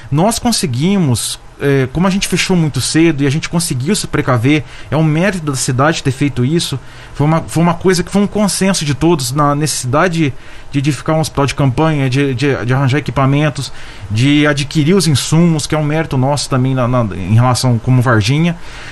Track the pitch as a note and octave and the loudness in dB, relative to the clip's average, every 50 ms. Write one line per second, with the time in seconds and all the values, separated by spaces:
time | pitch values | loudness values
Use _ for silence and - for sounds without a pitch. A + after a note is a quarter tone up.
0 | - - C3+ D3+ F#3 A3+ - - - A#3+ G#3+ - G3+ C#3+ A#2 B2+ D#3 F#3+ G3+ G3 | -8 -4 0 0 2 0 0 -2 -2 -2 -2 -2 -2 -2 -2 0 0 2 2 2
1 | E3 C3 A#2 - - - - - - - - - - C#3+ C#3 C#3 C3 B2+ - D#3+ | 2 2 0 0 -2 -6 -10 -12 -14 -18 -8 -4 0 2 2 2 0 0 0 0
2 | F#3 G3 F3+ G3+ - - F#3+ - - - F#3 E3+ D#3+ D3 B2+ B2+ - - - D#3+ | 0 2 0 0 -2 -2 -2 -2 0 2 2 2 2 0 0 -2 -2 0 2 4
3 | E3 E3 D#3+ C3 C#3+ C#3 C#3 D#3+ - - - F3 E3 - C#3+ B2 C3 F3 G#3+ - | 4 4 2 2 0 0 0 -2 -2 -2 -2 -2 -2 -2 -4 -4 -2 -2 -2 -2
4 | - - - D3 C#3 C3+ B2+ A2+ A#2 C#3+ D3+ D3+ - - - - - - - D#3+ | -2 -4 -4 -2 0 0 0 2 2 2 2 2 0 -4 -12 -14 -8 -4 -2 0
5 | D#3+ D#3 D3 D#3+ F#3 G#3+ F#3+ F3 D3+ D3 C3+ B2 - - B2+ B2 C#3+ D#3+ E3 - | 2 2 2 2 0 0 -2 -2 -4 -4 -4 -2 -2 -2 0 2 2 2 2 0
6 | - C#3+ A#2+ - C#3+ C3+ - B2 B2 C3+ E3 F3 - - C#3+ B2 - - - - | -2 -2 0 0 -2 -2 0 0 0 2 0 0 -2 -2 -6 -8 -10 -12 -18 -18
7 | - - - - C#3+ D3+ E3 D#3+ - - - D#3 E3+ F3 E3 - - F#3+ F#3 E3+ | -18 -8 -2 0 2 2 2 0 0 0 0 2 2 2 2 2 2 2 2 2
8 | F3 - - G3+ G#3 F#3+ - G#3 G#3+ F3+ - - F#3+ G3 F3+ - D3+ D3 C3+ - | 0 0 0 0 0 0 0 0 0 0 0 0 0 0 0 0 0 -2 -2 2
9 | D#3 E3+ F3 C#3+ B2+ A#2+ C3+ D3+ D3 C#3+ C#3+ C#3+ D3+ C#3 - - B2+ B2 B2+ D3+ | 2 2 2 2 0 -2 0 0 0 0 0 0 -2 -2 -4 -4 -4 -2 0 0
10 | F3+ F#3+ D#3+ E3 D#3 C3+ - - - - - - - - - C#3+ C3+ D#3 C#3 - | 0 0 0 0 -2 -2 -2 -6 -12 -16 -16 -16 -10 -6 -4 -2 0 0 -2 -2
11 | - - D#3+ D#3+ D3+ - - C#3 C#3 B2+ - - C#3+ C3+ A#2 D3 D#3+ D#3+ D#3 C#3+ | -2 -2 0 0 -2 -2 -2 -2 -2 0 0 0 0 0 2 2 0 0 2 0
12 | C3+ C3 B2 C#3+ C#3+ C#3 C3 G#2+ D3 C#3+ B2 E2 G2+ A#2+ C3 C3+ C#3 B2 C3 D3+ | 0 0 0 0 0 0 0 0 0 0 0 0 0 0 0 2 2 2 0 0
13 | C3+ - - C#3+ C3+ C3 C#3 D3 D3+ D3 - C#3+ B2+ - - - - - - - | -2 -2 0 0 2 2 2 2 2 0 -2 -4 -8 -8 -10 -10 -12 -12 -14 -12
14 | G2 G2 G#2 A2+ C3 C#3+ D3 D3 D3 D3 D3 C#3 C#3 - - D#3+ C#3 D#3+ G3 G3 | -8 -4 -2 2 2 4 4 4 4 2 2 0 -4 -2 0 0 2 4 4 4
15 | E3+ D#3+ C#3 A#2+ - - D#3 E3 F3 E3+ D#3+ D3+ - - D#3 D#3 D3+ D3 D3+ E3 | 4 2 2 0 0 2 2 4 4 4 2 0 -2 -2 -2 -2 0 0 -2 -2
16 | D#3 - C#3+ C3 B2+ C#3 D3 C3 - - C3+ B2+ B2+ C3 C3 C3 A#2+ A#2 B2+ - | -2 -2 0 0 0 0 0 -2 -2 -2 0 0 0 0 0 0 0 0 2 0
17 | A2+ G2 F2 F2+ F2+ F2 A2+ A#2 B2 B2 A#2+ - - B2+ A#2+ A2+ - B2+ B2+ B2 | 0 -2 -4 -4 0 2 4 4 4 4 2 2 2 2 0 0 2 2 2 4
18 | A#2 C3 A#2 A2 G2 A#2 C#3+ D3+ E3+ F3 E3 - - - - - - - | 4 4 4 2 2 2 2 2 0 0 -2 -4 -8 -14 -14 -14 -14 -14